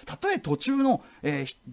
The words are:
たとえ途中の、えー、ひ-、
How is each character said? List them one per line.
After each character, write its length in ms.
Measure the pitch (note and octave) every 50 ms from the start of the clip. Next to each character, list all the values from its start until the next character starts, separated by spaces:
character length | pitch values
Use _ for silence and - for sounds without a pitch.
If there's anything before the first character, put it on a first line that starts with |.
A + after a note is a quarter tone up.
| -
た 120 | - D3+
と 120 | - - G4+
え 100 | F#4+ -
途 180 | - D3 D3
中 180 | C#3+ - C4 C4+
の、 240 | C#4 C4+ C4+ A3+ D3 - - - - -
え 180 | D3 D3 C#3
ー、 40 | C3+
ひ-、 120 | - - _ - B2+